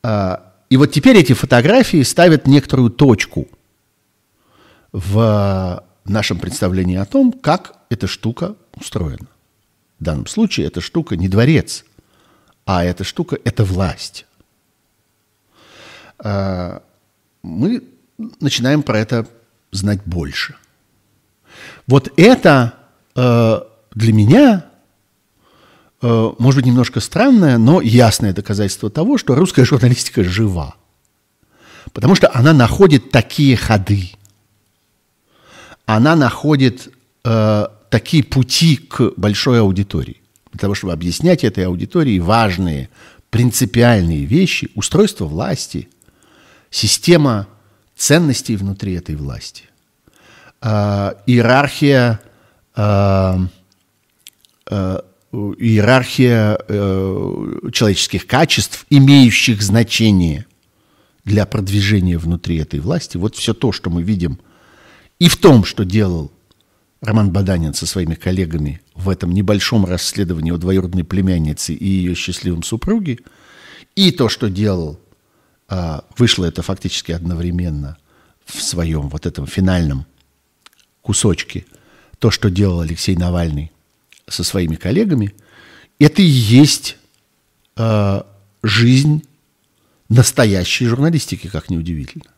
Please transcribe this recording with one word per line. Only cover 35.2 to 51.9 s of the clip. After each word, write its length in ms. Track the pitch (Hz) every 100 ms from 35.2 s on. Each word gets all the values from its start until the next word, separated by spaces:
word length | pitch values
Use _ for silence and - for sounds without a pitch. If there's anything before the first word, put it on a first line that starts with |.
| _ _ _ - - - -
Она 300 | 110 139 165
находит, 760 | 127 - 147 147 131 - - _ _ _
э, 420 | 117 113 107 107 104 _ _
такие 320 | 117 - 160
пути 540 | 120 135 123 - 165 135
к 360 | - - 117 -
большой 440 | 104 101 139 120
аудитории. 600 | 101 95 98 82 64 - _ _ _
Для 80 | -
того, 140 | 101
чтобы 180 | 101 95
объяснять 520 | 82 87 82 170 175
этой 200 | 113 98
аудитории 540 | 92 87 98 180 143 95
важные, 720 | 82 113 110 90 92 73 64 _ - _ _
принципиальные 960 | 113 123 - 127 117 120 110 85 78 71
вещи, 440 | 151 185 - -
устройство 500 | - - - 214 -
власти, 640 | 82 78 - - - - - _ _ _ _ _ _ _ _
система 800 | - 107 - - 170 143 107 98 _ _ _ _ -
ценностей 600 | - 151 160 123 - 104
внутри 360 | 98 98 101
этой 240 | 90 - 76
власти, 480 | 69 60 - - _ _ _ _ _ _ _ - - _
э, 540 | 110 107 104 101 101 - -
иерархия, 920 | 123 113 131 143 - 143